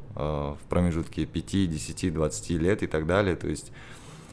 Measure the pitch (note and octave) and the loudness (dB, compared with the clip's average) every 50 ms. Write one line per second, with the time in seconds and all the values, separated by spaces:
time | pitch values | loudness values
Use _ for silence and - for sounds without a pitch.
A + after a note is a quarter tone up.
0 | - - - - D2 D2+ D2+ D2 C#2+ C#2+ D2 - - - - F2 F2+ F2 D#2+ E2 | -10 -10 -6 -4 -2 0 0 0 -2 -2 -4 -6 -4 0 2 4 4 4 4 2
1 | E2 - - - D#2 - - E2+ D#2 - - G2 G2 F2 D#2+ D2+ - - - - | -2 -2 -2 -2 -2 -2 -2 -4 -4 0 2 2 2 4 2 -2 -4 -6 -6 -2
2 | - F#2 D#2 D#2+ D#2 D2+ - - - - F2 D#2+ D#2+ F2+ G#2+ - - D#2+ - D#2 | -2 0 2 2 2 0 0 -2 -4 0 0 2 4 4 4 4 0 0 0 0
3 | D#2+ D#2+ F2 G2+ G#2 F#2+ E2 - - D#2+ D#2 - - - - - - - - - | 2 4 4 4 4 4 2 0 0 -2 -2 -4 -4 -12 -14 -16 -16 -14 -16 -16
4 | - - - - - - | -14 -16 -16 -16 -16 -16